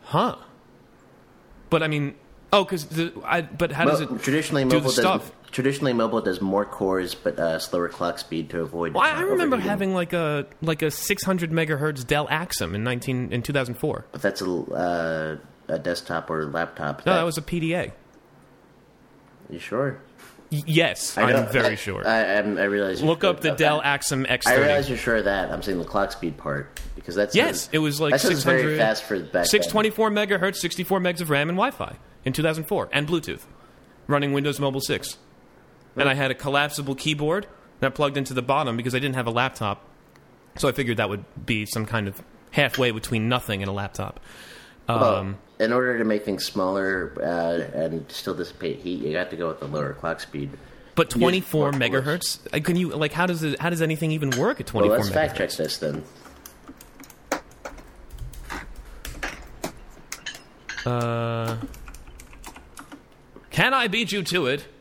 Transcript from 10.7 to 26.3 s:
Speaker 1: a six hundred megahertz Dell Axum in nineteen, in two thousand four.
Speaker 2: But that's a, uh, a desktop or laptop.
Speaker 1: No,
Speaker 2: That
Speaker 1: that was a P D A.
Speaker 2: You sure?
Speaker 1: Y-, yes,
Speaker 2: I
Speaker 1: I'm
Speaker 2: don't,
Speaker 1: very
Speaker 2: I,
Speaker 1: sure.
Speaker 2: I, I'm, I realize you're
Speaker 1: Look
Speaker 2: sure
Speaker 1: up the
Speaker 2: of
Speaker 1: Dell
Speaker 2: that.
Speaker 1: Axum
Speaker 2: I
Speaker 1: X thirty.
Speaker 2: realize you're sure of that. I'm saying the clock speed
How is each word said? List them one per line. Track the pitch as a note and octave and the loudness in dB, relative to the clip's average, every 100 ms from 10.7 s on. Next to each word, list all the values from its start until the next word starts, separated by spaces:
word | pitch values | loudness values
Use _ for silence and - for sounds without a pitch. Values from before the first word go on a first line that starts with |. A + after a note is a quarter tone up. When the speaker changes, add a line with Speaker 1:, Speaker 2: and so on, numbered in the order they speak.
| D#3 | 0
Speaker 1:
a | D#3 | -2
six | - - G3+ | -2 -2 -2
hundred | F#3+ F#3 E3 | 0 0 2
megahertz | D#3+ D#3 D3 D3+ C#3+ A#2+ | 0 0 0 0 -2 0
Dell | D3 D3 | 0 2
Axum | D#3 F3+ - F2 G2 | -2 -2 -4 -2 0
in | |
nineteen, | A#2 B2 B2 B2+ A#2+ | -2 -2 -2 -2 0
in | A#2+ | -2
two | A#2 | 0
thousand | C#3+ B2+ A#2 | 0 -2 -2
four. | D3+ - - | -4 -4 -8
Speaker 2:
But | - | -2
that's | G2+ - | -2 0
a, | F#2 | -2
uh, | F2+ - - F2 E2+ E2 D#2+ D#2 D#2 - - - | -2 -2 -2 0 0 0 -2 -2 -6 -12 -20 -4
a | D#2+ | -4
desktop | F2+ E2+ - E2+ - | -2 -4 -4 -6 -2
or | D#2+ D2+ | -4 -2
laptop. | D#2+ E2 - D2 - - | -2 -4 -4 -6 -2 0
Speaker 1:
No, | |
Speaker 2:
That | F#3 | 2
Speaker 1:
that | E3+ | 0
was | D#3 | -4
a | |
P | D3+ F3 | -4 -4
D | D#3+ | -2
A. | E3+ B2+ - - - _ - - - - - _ _ - - - - - | -2 -4 -10 -20 -20 _ -20 -20 -20 -20 -20 _ _ -20 -20 -20 -20 -14
Speaker 2:
You | E2+ | -12
sure? | - A2 C#3 C#3 - - - - - | -4 -2 -2 -4 -16 -20 -20 -20 -6
Speaker 1:
Y-, | D3+ D3+ | -6 2
yes, | D#3 D#3+ - - - | 4 4 0 -4 2
Speaker 2:
I | |
Speaker 1:
I'm | A#2+ | 4
Speaker 2:
don't, | C3 A2+ | 4 4
Speaker 1:
very | B2 A2 | 2 2
Speaker 2:
I, | G#2+ | 0
Speaker 1:
sure. | G#2 F#2+ G#2 | -4 -2 2
Speaker 2:
I, | A2+ G2+ G2+ | 2 4 2
I'm, | G2+ F#2 | 2 2
I | |
realize | G2+ G2+ G2 F#2 | 2 2 0 2
you're | D#3 | 2
Speaker 1:
Look | E3 | 4
Speaker 2:
sure | F#3+ | 2
Speaker 1:
up | F3 | 2
the | D#3+ | 0
Speaker 2:
of | D3 | 2
Speaker 1:
Dell | D3+ D3+ | 2 4
Speaker 2:
that. | C#3+ | 2
Speaker 1:
Axum | C#3 - C3+ C3+ | 0 0 -2 0
Speaker 2:
I | |
Speaker 1:
X | B2 - | 2 4
thirty. | B2+ | 6
Speaker 2:
realize | C#3+ C#3+ C#3 | 6 4 2
you're | A#2 | -2
sure | - A2+ | 2 2
of | G2+ | 4
that. | G2 F2+ | 2 0
I'm | E2 | -4
saying | F#2 F2+ | -2 -2
the | E2 | 0
clock | G#2 G2 | 0 0
speed | - E2+ | -2 -6